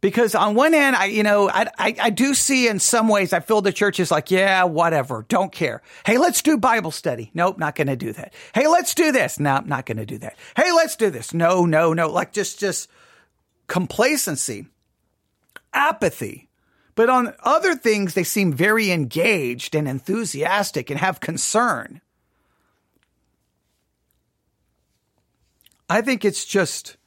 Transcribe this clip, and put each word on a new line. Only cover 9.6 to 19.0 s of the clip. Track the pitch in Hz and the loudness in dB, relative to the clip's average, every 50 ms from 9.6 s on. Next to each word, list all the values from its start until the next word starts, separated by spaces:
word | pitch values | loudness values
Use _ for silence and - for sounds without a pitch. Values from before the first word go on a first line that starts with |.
| - | -2
not | - 147 127 131 | -4 -6 -6 -6
gonna | - 113 107 110 | -8 -8 -8 -8
do | 104 170 214 | -10 -12 -12
that. | - - - _ - - - | -12 -14 -16 _ -20 -8 -2
"Hey, | - 302 359 | 0 0 2
let's | 349 330 330 320 - | 4 2 2 0 0
do | - 226 202 | -2 -2 -2
this." | 156 - 117 - - | -2 -4 -12 -6 -2
No, | 170 165 170 185 185 175 | 0 2 2 4 4 2
no, | 170 156 156 165 165 | 4 4 4 2 2
no. | 160 165 165 156 | 2 0 -2 -2
Like, | - 175 - - | -2 -4 -4 -4
just, | _ 202 196 - - - | _ -6 -6 -6 -6 -4
just | 208 196 170 - - _ _ _ _ _ _ _ _ _ _ _ _ _ _ _ _ | -4 -4 -4 -4 -8 _ _ _ _ _ _ _ _ _ _ _ _ _ _ _ _
complacency, | - - 180 185 - - - 226 269 302 269 - - 151 131 - - 117 101 - _ _ _ _ _ _ _ _ _ _ _ _ _ _ _ _ _ _ - _ _ - | -4 -4 -4 -4 -4 -2 0 0 0 2 -2 -2 -4 -6 -6 -6 -8 -8 -10 -14 _ _ _ _ _ _ _ _ _ _ _ _ _ _ _ _ _ _ -20 _ _ -2
apathy. | 277 277 302 - - - 170 - - - 101 - - _ _ _ _ _ _ _ _ _ _ _ | 0 0 0 0 0 -2 -4 -2 -4 -10 -12 -12 -16 _ _ _ _ _ _ _ _ _ _ _
But | - 226 240 | 2 2 4
on | 254 254 240 226 - _ | 4 2 0 0 -6 _
other | - 233 285 320 - 381 330 | 0 2 2 2 2 2 0
things, | 262 - 233 214 208 196 180 - | 0 0 0 0 0 0 -2 -2
they | 196 175 | -2 -4
seem | - - 214 196 175 | -2 0 0 0 0
very | 147 123 170 208 214 226 220 196 | 2 2 2 2 2 2 2 0
engaged | 180 165 | 0 -2